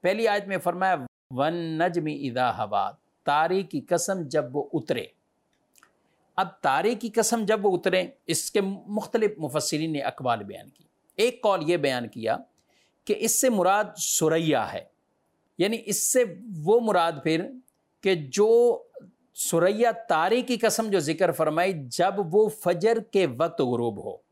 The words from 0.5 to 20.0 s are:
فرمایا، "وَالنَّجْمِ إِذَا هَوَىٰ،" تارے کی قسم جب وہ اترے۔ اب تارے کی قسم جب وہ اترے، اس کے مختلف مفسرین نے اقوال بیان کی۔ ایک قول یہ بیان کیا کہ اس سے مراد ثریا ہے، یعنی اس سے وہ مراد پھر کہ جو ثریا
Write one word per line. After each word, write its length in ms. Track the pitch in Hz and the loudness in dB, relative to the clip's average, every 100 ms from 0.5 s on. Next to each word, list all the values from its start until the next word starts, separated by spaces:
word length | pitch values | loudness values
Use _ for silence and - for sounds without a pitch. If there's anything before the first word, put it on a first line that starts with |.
| 190 | -4
فرمایا، 380 | 170 175 190 175 123 _ _ | -2 0 0 0 -4 _ _
"وَالنَّجْمِ 800 | 127 147 170 165 160 175 170 151 | -2 -2 0 -6 -2 0 0 -4
إِذَا 520 | 143 139 120 127 - | -4 -6 0 0 0
هَوَىٰ،" 280 | 107 101 98 - _ _ | -2 -2 -2 -8 _ _
تارے 380 | - 147 160 185 | -2 0 2 0
کی 180 | 190 147 | -2 -8
قسم 420 | - 175 175 190 | -2 -2 0 -4
جب 340 | 151 151 135 139 | -2 -2 -2 -4
وہ 80 | 139 | -4
اترے۔ 320 | 160 - 120 - _ _ _ _ _ _ _ _ _ _ _ _ - | -6 -4 -6 -6 _ _ _ _ _ _ _ _ _ _ _ _ -6
اب 120 | 185 - | -6 -2
تارے 340 | 147 135 190 | 0 0 0
کی 140 | 247 233 | -2 -4
قسم 360 | 220 220 233 | 0 0 0
جب 220 | 208 220 202 | 0 2 2
وہ 100 | 180 | 2
اترے، 300 | 185 185 180 - - | 2 0 -2 -10 -4
اس 240 | 170 - | -4 0
کے 100 | 214 196 196 - | -2 -2 -4 -8
مختلف 440 | 208 208 233 214 208 | -8 -4 0 0 -2
مفسرین 540 | 151 147 147 151 160 | -4 -4 -2 -4 -2
نے 80 | 151 | -2
اقوال 440 | 135 - 127 117 | -4 -4 -4 -4
بیان 240 | 101 95 - | -4 -16 -18
کی۔ 160 | _ _ _ _ - | _ _ _ _ 0
ایک 260 | 226 240 | 0 2
قول 280 | 214 190 156 | 0 0 2
یہ 60 | 175 | 2
بیان 320 | 143 127 117 | 2 -2 -4
کیا 280 | - 110 113 - _ _ _ _ _ | -6 -2 -2 -4 _ _ _ _ _
کہ 100 | - 208 | -4 -2
اس 220 | 226 - | 0 2
سے 100 | 262 | 2
مراد 340 | 220 175 202 208 - | 4 4 2 0 -4
ثریا 760 | - - 160 160 160 135 98 | -4 0 2 2 2 0 -2
ہے، 120 | 92 - _ _ _ _ _ _ _ | -8 -12 _ _ _ _ _ _ _
یعنی 180 | 185 226 | -2 -2
اس 280 | - 208 - | -4 -4 0
سے 120 | 254 233 160 233 175 | 2 0 -2 -14 -8
وہ 240 | 151 226 | 2 2
مراد 320 | 226 185 165 151 | 4 2 2 0
پھر 280 | 160 160 214 254 _ _ _ _ | 0 0 -2 -12 _ _ _ _
کہ 140 | 190 | 0
جو 680 | 180 143 143 214 233 240 - - - - _ _ | 0 -2 2 6 8 6 2 -4 -20 -20 _ _
ثریا 560 | - - 165 175 208 240 226 | -8 -2 2 2 4 2 0